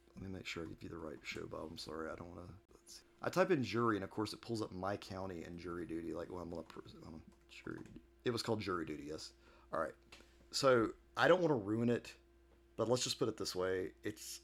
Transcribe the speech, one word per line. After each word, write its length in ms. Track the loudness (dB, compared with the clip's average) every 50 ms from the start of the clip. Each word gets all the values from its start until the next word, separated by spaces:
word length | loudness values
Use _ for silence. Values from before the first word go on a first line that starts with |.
| _ -18 -14 -12
let 100 | -10 -8
me 60 | -8
make 100 | -8 -6
sure 180 | -6 -6 -6 -6
I 20 |
give 140 | -8 -8 -10 -10
you 60 | -10
the 80 | -8
right 200 | -8 -8 -8 -8 -8 -8
show, 220 | -8 -8 -8 -8
Bob. 220 | -6 -6 -6 -6 -6
I'm 60 | -8
sorry. 300 | -8 -8 -8 -6 -4 -4 -4
I 60 | -4
don't 120 | -6 -8 -10
wanna, 180 | -12 -12 -12 -12 -14 -16 -20 -20 -20
let's 220 | -20 _ -20 -20
see. 60 | -20 -20 _ _ -4
I 80 | -4 2
type 220 | 4 4 4 6
in 120 | 4 4 2
jury, 320 | 2 2 4 4 4 4
and 80 | 2 0
of 60 | -2
course 240 | -2 0 0 0 -2
it 80 | -6
pulls 200 | -6 -4 -2 -2
up 120 | -2 -4 -4
my 240 | -4 -2 -2 -2
county 460 | -4 -6 -8 -6 -6 -4 -4 -6 -6 -8
and 140 | -8 -8 -8
Jury 260 | -8 -6 -6 -6 -4
Duty. 280 | -4 -6 -4 -4 -4 -4
Like, 160 | -4 -6 -6
well, 100 | -8 -8
I'm 80 | -6 -6
gonna 140 | -8 -8 -8
pr-, 160 | -10 -12 -14 -14 -14 -16 -16 -14
um, 140 | -14 -14 -14 -16 -18 -20 -20 -20 -20
jury. 300 | -16 -12 -10 -10 -8 -10 -10 -14 -16 -18 -20 -20 _ _ 0
It 60 | 0
was 100 | 0 2
called 180 | 2 0 0 0
Jury 260 | 0 0 0 0 -2
Duty, 180 | -4 -6 -6 -6 -8
yes. 220 | -8 -8 -10 -12 -16 -20 -20 -20 -20 -20 -10 -4 -2
All 60 | 0
right. 140 | 0 -2 -4 -10 -18 -20 -20 -20 -20 -20 -20 -20 -10 -6
So 380 | 0 4 8 8 8 8 6 4 0 -4 -14 -6 0
I 120 | 6 8 8
don't 120 | 8 8
wanna 140 | 8 4 4
ruin 340 | 2 2 2 2 4 4 4
it, 240 | 4 2 0 -6 -16 -18 -20 -20 -20 -20 -20 -20 -20 -20 -20 -6 _
but 140 | 0 4 4
let's 140 | 4 4 2
just 140 | 0 0 0
put 100 | 0 0
it 80 | 0
this 180 | 0 -2 -2 0
way. 360 | 2 2 2 2 2 0 -2 -6 -6 -6
It's 380 | -6 -6 -6 -10 -12 -12 -10